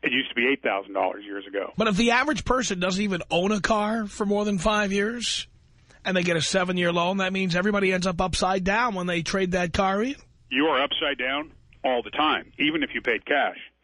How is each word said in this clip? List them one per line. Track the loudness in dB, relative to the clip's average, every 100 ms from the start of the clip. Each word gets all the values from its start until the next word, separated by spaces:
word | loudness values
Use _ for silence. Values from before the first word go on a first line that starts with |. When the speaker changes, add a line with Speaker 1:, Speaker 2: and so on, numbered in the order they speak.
Speaker 1:
It | 0
used | -2 -2
to | 0
be | 2
eight | 2
thousand | 0 -2 -2
dollars | 0 0 -2 -10
years | -12 -8
ago. | -6 -6 -2
Speaker 2:
But | 0
if | 2
the | 2
average | 2 2 -2 0
person | 0 0 -2
doesn't | -2 0
even | -2 -2 0
own | 0 2
a | 0
car | 2 0 2 -2 -4
for | -4 0
more | 0 0
than | 0
five | 2 2 2
years | 0 -2 -2 -4 -4 -8 -16 -20 -20 _ -10 -2
and | 0
they |
get | 2 0
a |
seven-year | 2 0 0 2 2
loan, | 2 0 0
that | 0
means | 0 0 2
everybody | 2 2 2
ends | 2 0
up | 0
upside | 0 0 0 0
down | 0 2 0 -2
when | -2
they | -2
trade | -2 -2 0
that | 0 0
car | 2 2 2
in. | -2 -4 -14 _ -6
Speaker 1:
You | 0 2
are | 2
upside | 0 0 -2 -2
down | -2 -4 -6 -14 -20 -6
all | -2 0
the | -2
time, | 0 2 2 -4 -2
even | 0 0
if | -2
you | -4
paid | -2 -2 0
cash. | 0 0 -4 -16 _